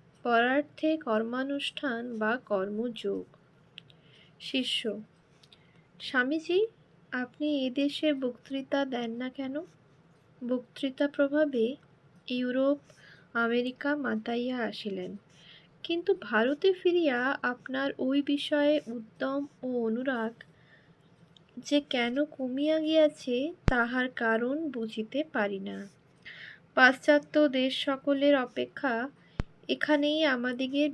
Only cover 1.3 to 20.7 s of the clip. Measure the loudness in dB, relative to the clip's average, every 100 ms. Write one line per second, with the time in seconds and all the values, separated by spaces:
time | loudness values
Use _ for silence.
1.3 | -4 -4 -4 -6 -6 -4 -4 -6 -4 -2
2.3 | -2 -2 -2 -2 -4 -4 -4 -4 -4 -8
3.3 | -18 _ _ _ -20 -20 -20 -20 -20 -20
4.3 | -18 -6 -4 -2 -2 -4 -6 -12 _ _
5.3 | _ -20 -20 _ _ _ -16 -2 0 0
6.3 | -2 0 0 0 _ _ _ -10 -6 -6
7.3 | -4 -2 0 -2 0 -2 0 0 0 -2
8.3 | -6 -8 -8 -2 -2 -2 -4 -6 -6 -8
9.3 | -8 -6 -6 -10 _ _ _ _ _ _
10.3 | -12 -4 -4 -4 -6 -6 0 -2 2 2
11.3 | 4 2 2 0 -2 -16 _ _ -20 -8
12.3 | -4 -2 2 2 2 _ -20 -20 -20 _
13.3 | -2 2 2 0 -4 -4 -2 -2 -4 -2
14.3 | -2 -2 -2 -4 -6 -6 -6 -8 -12 _
15.3 | -20 -20 -20 -20 _ -4 -2 0 0 2
16.3 | 2 2 4 2 4 2 2 2 2 0
17.3 | 0 -4 -4 -6 -4 -2 -2 0 2 2
18.3 | -2 0 2 4 4 0 -10 -12 -6 -4
19.3 | -2 -6 -8 -4 -2 0 0 -2 -2 -4
20.3 | -6 -20 _ -20